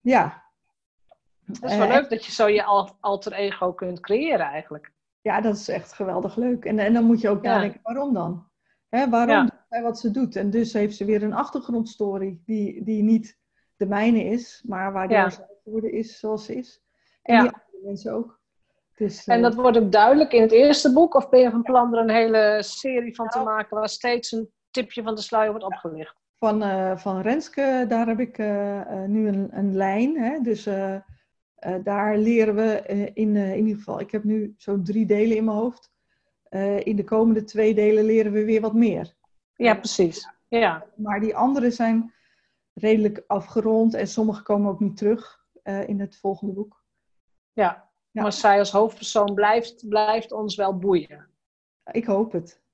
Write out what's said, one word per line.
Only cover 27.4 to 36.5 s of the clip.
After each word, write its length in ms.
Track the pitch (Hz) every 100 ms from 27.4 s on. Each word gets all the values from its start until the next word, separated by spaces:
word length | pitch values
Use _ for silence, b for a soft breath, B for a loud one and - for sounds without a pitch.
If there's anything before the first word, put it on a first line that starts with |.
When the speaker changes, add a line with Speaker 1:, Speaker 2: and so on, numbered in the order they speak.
| - - 277 254 247
Speaker 1:
daar 180 | 226 233
heb 140 | 220
ik, 180 | 240 240
eh, 420 | 214 202 202 202
eh, 280 | - 190 190
nu 200 | 214 214
een, 200 | 196 196 -
een 160 | 202 190
lijn, 420 | 190 196 254 320
hè. 220 | 226 302
Dus, 260 | 240 208 208
eh, 280 | 196 196
eh, 80 | 190 - - _ _ _ _ - 180
daar 320 | 196 202 208 214
leren 380 | 214 233 220
we, 260 | 208 220 214
eh, 200 | - 202 202
in, 220 | - 214 208
eh, 140 | 196
in 60 | 190
ieder 120 | 220 208
geval, 240 | - 202
ik 100 | 202
heb 140 | 214
nu 300 | 208 220 208 -
zo'n 280 | - 202
drie 220 | 180 214 202
delen 300 | 208 220 220
in 80 |
mijn 120 | 220 208
hoofd. 360 | 233 240 _ _ _ _ _ _
Eh, 380 | _